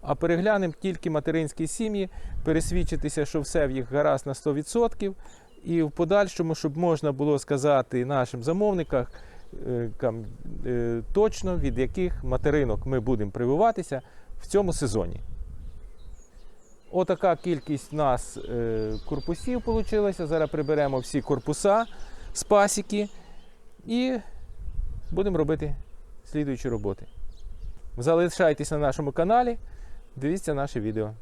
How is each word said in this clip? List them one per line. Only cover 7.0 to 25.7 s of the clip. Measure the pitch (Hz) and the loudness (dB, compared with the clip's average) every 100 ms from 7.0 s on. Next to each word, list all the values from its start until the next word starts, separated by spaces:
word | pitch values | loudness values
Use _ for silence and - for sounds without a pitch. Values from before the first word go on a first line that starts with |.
| 151 | 2
було | 135 147 143 | 2 2 2
сказати | - 143 143 139 123 127 123 | 2 2 4 4 4 0 0
нашим | 139 123 127 | 0 0 -2
замовникам, | 120 175 208 190 156 135 123 - - - - - - | -2 2 2 2 0 0 0 -8 -16 -16 -14 -8 -4
е, | 123 117 110 | -2 -2 0
кам-, | 123 113 107 123 - - - | -2 -2 -8 -8 -8 -4 -2
е, | 123 117 117 113 | 0 0 -2 0
точно, | - 214 - 190 175 | 4 4 2 -2 0
від | 139 117 | 0 2
яких | 127 - 180 - | 0 0 -2 -2
материнок | 127 127 156 151 131 104 139 | 0 2 4 4 4 0 0
ми | 131 | 0
будемо | 113 123 101 | 2 2 0
прививатися | - 120 147 226 220 175 135 - - - - | 0 0 4 4 2 -2 -6 -6 -18 -12 -10
в | - | 0
цьому | 196 190 | 2 2
сезоні. | 151 139 104 87 - - - - - - - - - - - - - - - - - - | 2 2 2 0 -4 -6 -8 -8 -8 -10 -12 -12 -14 -14 -14 -16 -16 -16 -16 -20 -20 -4
Отака | 180 180 180 196 165 | 0 2 4 4 2
кількість | 180 160 - 143 - | 0 -2 -2 -4 -4
в | 151 | 0
нас, | 147 123 - - | 2 2 -2 -8
е, | 110 117 117 110 107 110 - | -4 -2 0 0 -2 -4 -4
корпусів | 147 - 170 - 247 | -4 -2 -4 -2 -2
получилася. | 233 226 208 214 208 190 160 | 0 0 2 2 2 0 0
Зараз | 160 151 | 2 2
приберемо | 156 143 151 143 135 | 0 2 2 4 2
всі | 120 143 | 0 -2
корпуса | - 139 131 147 202 208 226 - - - - | 0 -2 0 2 4 4 2 -6 -10 -10 -8
з | - | -8
пасіки | - 208 202 208 202 202 208 - - - - - - - - | 4 6 6 2 -2 -2 -2 -6 -14 -16 -16 -18 -20 -18 -2
і | 233 254 262 - - - - - - - - - | 0 2 -2 -6 -10 -10 -8 -2 0 -2 -4 -2
будемо | 170 202 170 | 0 2 2
робити | 147 156 151 | 2 0 0